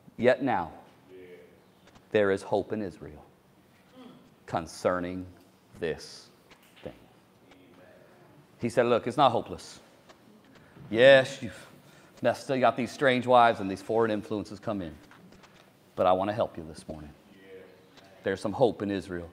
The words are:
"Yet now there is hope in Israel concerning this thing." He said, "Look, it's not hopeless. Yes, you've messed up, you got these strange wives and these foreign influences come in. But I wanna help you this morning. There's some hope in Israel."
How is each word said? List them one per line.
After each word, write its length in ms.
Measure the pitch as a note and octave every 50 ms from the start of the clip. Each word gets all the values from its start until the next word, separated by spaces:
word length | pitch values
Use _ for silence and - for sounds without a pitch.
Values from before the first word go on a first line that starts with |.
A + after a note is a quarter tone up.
| _ - - -
"Yet 240 | A2+ A#2+ C3 -
now 300 | C#3 C3+ A2+ F#2+ E2+ D#2+ - - - - - _ _ _ - - - - - - - - _ _ _ _ _ _ _ - _ - _ _
there 200 | - G#2+ G#2 G2
is 100 | F#2+ G2
hope 320 | - - A2+ G2+ F2+ - G#2+
in 80 | G#2+
Israel 420 | G#2 F2+ - - D2 D2+ D2+ D2+ - - _ _ _ _ _ _ _ _ _ _ _ _ _ C4 B3+ - - - - _ _ _ _ -
concerning 800 | - F#2+ E2 D#2+ - - - G2+ F2+ F2+ F2 F2+ F#2 F#2 F#2 F2+ - - - _ _ _ _ _ - -
this 500 | - D#2+ D2 - - - - - - - _ _ _ _ - _ _ _ _ - -
thing." 100 | D2+ - - - _ _ _ _ _ _ _ _ _ - _ _ - - - - - - - - _ _ - - - - - _ _ _ _
He 100 | - A#2
said, 180 | - C3 A#2 A#2+
"Look, 200 | B2 G#2+ - B2
it's 100 | A2 C#3+
not 140 | C#3+ B2+
hopeless. 480 | A2+ G#2+ F2+ - F2+ - - - - - - - _ _ _ - - _ _ _ - - _ _ - - - - - - - -
Yes, 520 | G#2 A2 B2 C#3 C#3 C3 C3 - - -
you've 260 | B2 G2+ - - - - - - - - - - - - _ -
messed 280 | - A#2+ A#2 - - -
up, 40 | C3+
you 60 | B2+
got 140 | B2 A#2 A#2
these 160 | C3 B2 G#2+
strange 340 | - - D3 C3+ B2 B2 A2+
wives 340 | A#2+ B2 B2 A#2 A#2 A2 F#2
and 120 | G2+ F#2+
these 100 | F#2+ F#2
foreign 300 | - - A2 A2+ A#2 A2
influences 480 | G#2+ G#2 F#2 - A2 G#2 F#2 - G#2 F#2+
come 220 | - A#2+ G#2+ G2
in. 120 | F2 D#2 D2+ C#2+ - - - - - - - - - - _ - - _ _ _ _ _ _
But 120 | - G2 F2+
I 40 |
wanna 220 | F#2 F#2 F#2+ G#2 G#2+
help 240 | A2+ F#2+ D2+ - E2+
you 80 | D#2+ D#2
this 200 | D#2 - - -
morning. 240 | D#2 D2+ D2+ D2 D2 - _ _ - - - - - - - - - - _ _ _ - - - - - -
There's 180 | G#2 F#2+ F#2+
some 120 | - G#2+ G2
hope 280 | G#2+ C3+ A2 F2 -
in 100 | G#2 G2+
Israel." 380 | G2+ F#2+ E2+ F2 F2+ F2 E2+ E2